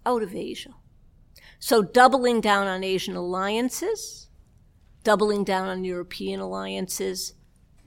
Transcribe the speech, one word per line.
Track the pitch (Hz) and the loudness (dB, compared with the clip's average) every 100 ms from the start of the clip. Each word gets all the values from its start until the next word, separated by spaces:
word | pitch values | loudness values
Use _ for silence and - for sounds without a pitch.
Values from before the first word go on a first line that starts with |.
out | 233 240 | -2 0
of | 196 | -2
Asia. | 175 - - - - - - - - - - - - | -6 -8 -10 -14 -20 -20 -20 -20 -20 -20 -20 -20 -12
So | - 233 | 2 2
doubling | 190 247 247 262 247 233 | 4 6 8 6 2 2
down | 214 202 196 | 2 2 2
on | 185 | -2
Asian | 190 185 185 180 | -2 -2 -4 -6
alliances, | 175 185 196 220 254 - 370 427 - - - - _ _ - _ _ - | -4 -2 -2 -2 -2 -4 -4 -4 -8 -16 -20 -20 _ _ -20 _ _ -4
doubling | 220 202 214 202 | 2 4 4 0
down | 196 190 190 | 0 0 -2
on | 185 | -4
European | 185 180 175 - 190 196 | -4 -6 -8 -8 -8 -6
alliances, | 190 190 190 196 185 - 190 185 - - _ _ _ _ | -6 -8 -6 -6 -6 -4 -4 -6 -10 -12 _ _ _ _